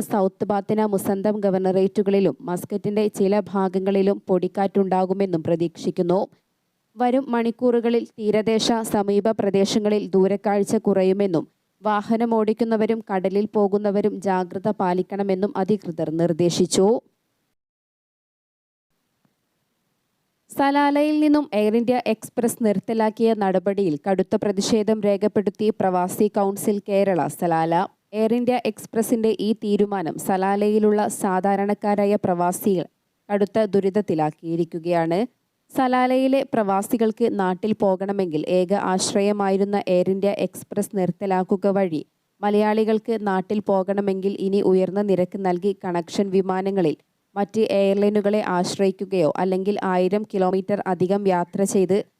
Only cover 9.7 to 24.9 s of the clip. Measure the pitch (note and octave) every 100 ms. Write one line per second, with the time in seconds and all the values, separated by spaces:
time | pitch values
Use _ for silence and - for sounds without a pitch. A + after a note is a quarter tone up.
9.7 | A#3 G#3 G#3 F#3 F#3+ F#3+ G3 G#3+ G3+ G3+
10.7 | A3 G3+ F#3+ F#3 F#3+ G3+ E3 - _ _
11.7 | _ G3 G#3 G#3 A3+ A#3 A3+ G#3+ A3 A3+
12.7 | A3 G#3+ A3+ - F#3+ F#3 F#3+ G#3+ A3 G3+
13.7 | G3+ G#3 G3 G#3 G3 G3 F#3 F3+ F#3 G3+
14.7 | G#3 F#3 F3+ F#3 G3 G3+ F#3+ G3+ - F#3+
15.7 | G#3 G3+ E3 D#3 D#3+ E3+ D#3+ F3 - F3+
16.7 | - F#3+ B3 - _ _ _ _ _ _
17.7 | _ _ _ _ _ _ _ _ _ _
18.7 | _ _ _ _ _ _ _ _ _ _
19.7 | _ _ _ _ _ _ _ _ - C#4
20.7 | C#4 C#4+ C#4+ D4+ D4+ D4+ D4 D4 G#3 G#3+
21.7 | A3+ A#3 B3 - A3 - - A#3 - A3+
22.7 | G3 - A3+ A3 G#3+ A3+ G#3+ G3 F#3 F#3
23.7 | G3 G3 D3 - F#3 F#3+ G#3+ G#3 G3 G3
24.7 | A3+ G#3